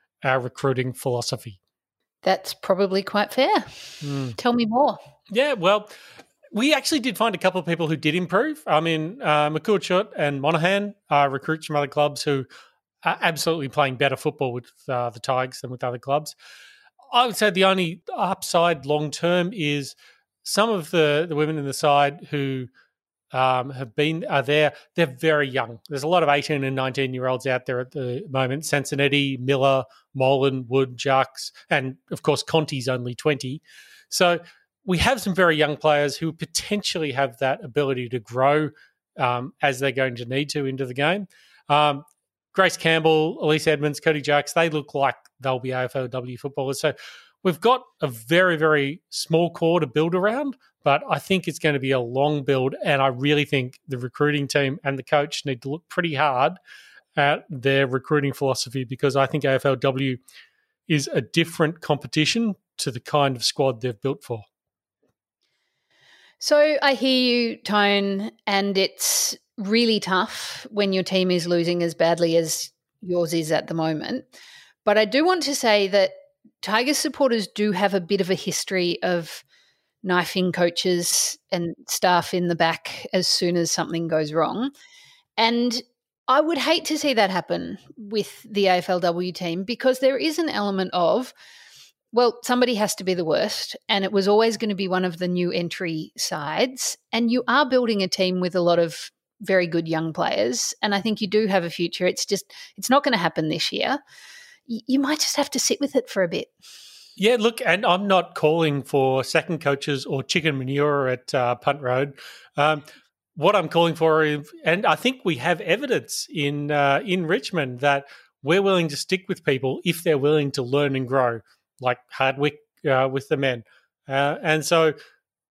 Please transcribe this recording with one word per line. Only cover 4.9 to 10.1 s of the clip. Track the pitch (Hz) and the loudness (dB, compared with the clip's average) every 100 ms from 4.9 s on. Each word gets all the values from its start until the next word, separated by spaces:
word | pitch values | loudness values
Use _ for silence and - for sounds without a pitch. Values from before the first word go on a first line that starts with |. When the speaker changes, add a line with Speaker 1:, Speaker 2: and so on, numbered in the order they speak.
| 190 - _ _ | 0 -14 _ _
Speaker 1:
Yeah, | 214 294 | -2 0
well, | 240 170 208 208 - - - - _ - | 2 2 2 0 -20 -20 -20 -20 _ -8
we | 202 269 | -2 2
actually | 277 277 311 | 2 2 -2
did | 247 196 | -2 0
find | 226 180 | 0 2
a | |
couple | 190 180 | 0 0
of | 170 | -4
people | 165 156 | -2 -2
who | 156 | 0
did | 151 170 | 0 0
improve. | 180 190 302 294 - | 0 0 0 -4 0
I | 156 | 2
mean, | 165 160 156 247 | 2 -2 -4 -6
uh, | 208 151 151 | 0 2 2
McCourt | 156 185 196 - 185 208 | -2 0 0 2 0 0